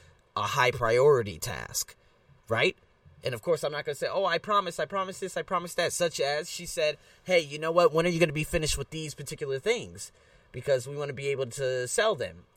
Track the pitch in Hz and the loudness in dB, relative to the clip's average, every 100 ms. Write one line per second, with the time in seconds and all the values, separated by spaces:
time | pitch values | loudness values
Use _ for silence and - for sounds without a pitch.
0 | - _ _ - 104 139 123 120 113 120 | -20 _ _ -4 0 4 4 4 4 6
1 | 147 131 104 80 117 71 - - - - | 6 6 2 -6 -8 -8 -6 -6 -6 -10
2 | _ _ _ - - 113 113 - _ _ | _ _ _ -12 -4 0 0 -2 _ _
3 | - - - 120 175 156 147 147 151 139 | -20 -8 -6 -4 0 0 0 -4 -6 -4
4 | 160 180 185 165 202 202 180 165 151 196 | -4 0 0 0 2 0 0 -2 -4 -2
5 | 190 185 185 180 - 180 175 - 165 - | -4 -6 -6 -6 -2 -4 -2 -2 0 0
6 | 170 - 139 147 170 - 175 170 151 147 | -2 0 0 -2 -4 -10 -8 -2 -2 -2
7 | - - - 175 147 151 160 170 165 156 | -10 -12 2 2 2 -4 2 6 6 6
8 | 175 165 170 147 151 170 151 - - 190 | 2 4 2 2 -2 0 0 -2 -4 -8
9 | 233 - 135 156 139 135 208 240 98 90 | -10 -10 -12 -8 -4 -2 0 -2 -2 -12
10 | - _ _ _ _ 127 143 131 127 143 | -16 _ _ _ _ -6 0 2 0 -6
11 | 143 135 139 135 131 135 131 127 123 - | -6 -4 -2 -2 -2 -2 -2 -2 -2 0
12 | 214 151 95 85 - | 2 0 -4 -8 -18